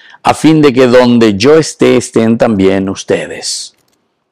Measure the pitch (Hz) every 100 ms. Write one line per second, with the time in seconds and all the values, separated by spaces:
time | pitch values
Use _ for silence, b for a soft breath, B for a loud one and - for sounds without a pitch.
0 | b b - 120 151 156 147 123 131 123
1 | 123 120 113 98 123 160 147 - 127 127
2 | - 120 113 113 123 104 95 98 98 95
3 | - 92 90 - - - - _ _ _
4 | _ _ _